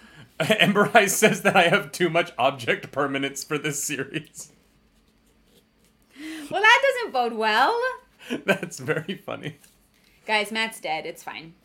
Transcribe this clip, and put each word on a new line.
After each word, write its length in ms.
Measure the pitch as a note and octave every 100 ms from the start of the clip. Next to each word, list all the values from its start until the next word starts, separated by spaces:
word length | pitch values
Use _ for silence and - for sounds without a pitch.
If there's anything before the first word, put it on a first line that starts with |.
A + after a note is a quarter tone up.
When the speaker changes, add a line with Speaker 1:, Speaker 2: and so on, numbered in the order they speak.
| - -
Speaker 1:
<laughs> 200 | - -
Ember 500 | D3+ G#3+ F3 G3+ G3+ A#3
Eyes 200 | G3 -
says 260 | G#3+ F#3+
that 140 | G3 F#3
I 60 |
have 260 | E3+ F#3+ -
too 180 | - F3
much 220 | E3 E3 -
object 540 | C3 C3+ A#2+ E3 C3
permanence 500 | C3+ C#3+ C3+ C#3 C#3
for 160 | - D3
this 240 | D3 C#3+
series. 680 | - C3+ C3+ D#3 - - - _ _ _ _ _ _ _ _ _ _ _ _ _ _ _ _ C4+ D#4 D#4+ D4
Speaker 2:
Well, 100 | F4+
that 200 | G#4+ A#4+ C#5 B4
doesn't 160 | G#4
bode 200 | B3+ A#3+ A3+
well. 420 | A3 A3 C#4+ A#4 B4+ C5 _
Speaker 1:
<laughs> 340 | _ - A#3+ -
That's 320 | F#3+ F3+ -
very 380 | C3 D#3 D#3 F#3
funny. 320 | - A2+ D3+ - - _ _ _ _ _ -
Speaker 2:
Guys, 260 | G#3+ G3+
Matt's 260 | A3 A3 A3
dead. 240 | E3 D#3 D#3
It's 160 | D#3+
fine. 320 | - A2 D#3+ -